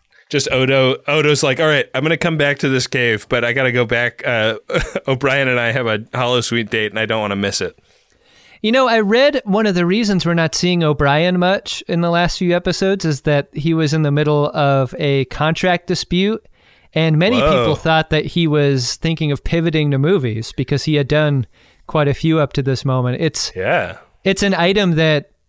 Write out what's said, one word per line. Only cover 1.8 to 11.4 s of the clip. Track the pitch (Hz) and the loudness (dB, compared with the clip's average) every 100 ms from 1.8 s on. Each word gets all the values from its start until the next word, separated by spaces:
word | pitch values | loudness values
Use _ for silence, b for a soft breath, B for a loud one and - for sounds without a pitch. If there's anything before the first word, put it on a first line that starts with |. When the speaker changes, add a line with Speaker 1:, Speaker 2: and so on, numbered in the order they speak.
| - | 0
Speaker 1:
I'm | 131 | -2
gonna | 151 165 | -2 0
come | 175 156 | 0 0
back | 143 143 | 0 0
to | 143 | 0
this | 131 123 | 0 -2
cave, | 131 120 107 - | -2 0 0 -2
but | 123 | -2
I | 117 | -2
gotta | 123 131 | 0 0
go | 123 | 0
back. | 117 120 120 - 139 | 0 0 -2 -4 -4
Uh, | 117 110 110 - | 0 0 -2 -4
<laughs> | 180 - - - | -4 -4 -6 -4
O'Brien | 131 139 139 135 | -2 0 0 0
and | 123 | 0
I | 117 | 0
have | 123 117 | -2 -2
a | 107 | -4
holosuite | 117 127 123 123 117 117 107 | -4 -4 -2 0 0 -2 -2
date, | 113 107 | -2 -2
and | 104 | -2
I | 107 | -2
don't | 110 | -2
wanna | 104 101 | -2 -2
miss | 101 - | -2 -2
it." | 87 - _ b b b b b b b | -6 -10 _ b b b b b b b
Speaker 2:
You | 214 | 0
know, | 254 254 | 2 2
I | 226 | 2
read | 202 233 277 285 | 2 4 4 2
one | 208 196 214 | 0 0 2
of | 180 | 2
the | 175 | 2
reasons | 202 214 190 165 | 0 0 0 0
we're | |
not | 170 160 - | 0 0 0
seeing | 175 175 | 0 2
O'Brien | 156 147 143 147 175 | 0 2 2 2 2
much | 185 | 2